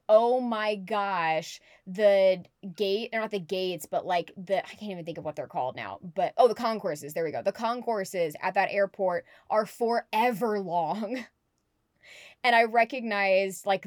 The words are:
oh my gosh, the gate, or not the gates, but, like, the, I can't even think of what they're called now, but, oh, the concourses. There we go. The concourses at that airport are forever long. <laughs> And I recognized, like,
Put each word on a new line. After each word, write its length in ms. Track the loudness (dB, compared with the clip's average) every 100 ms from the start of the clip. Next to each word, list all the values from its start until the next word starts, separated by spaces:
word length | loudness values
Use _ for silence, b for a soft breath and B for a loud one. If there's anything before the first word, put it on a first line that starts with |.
| 4
oh 320 | 6 6 2
my 340 | 0 -2 -2 -4
gosh, 840 | -4 -2 0 0 0 0 -4 -14 b b -12
the 560 | 2 6 6 6 2 -4 _ -16 -4
gate, 360 | -2 0 -2
or 60 | -4
not 100 | -4
the 80 | -4
gates, 460 | -4 -4 -2 -4 -4
but, 180 | -4
like, 280 | 0 -2 -2 -12
the, 220 | -2 -2 -2
I 40 |
can't 180 | -12 -12
even 140 | -10 -10
think 140 | -10
of 40 |
what 120 | -10 -10
they're 100 | -8
called 300 | -6 -6 -6
now, 240 | -10 -10
but, 320 | -8 -2 -2 4
oh, 100 | 4
the 80 | 4
concourses. 580 | -2 -2 -4 -6 -8
There 100 | -6
we 60 | -4
go. 120 | -2
The 80 | -4
concourses 840 | -4 -6 -4 -4 -4 -4 -2 -4 -2
at 140 | -2 0
that 140 | 0
airport 540 | 0 0 0 -2 -2 -6 b b
are 160 | 0 0
forever 920 | -2 0 0 -2 0 0 0 -2 -2
long. 640 | -2 -2 -2 -4 -4 -8 -10
<laughs> 40 | _ _ _ _ _ _ _ B B B B 4
And 80 |
I 100 | 6 6
recognized, 1000 | 4 2 0 -4 -2 4 4 2 -4 -2
like, 180 | -2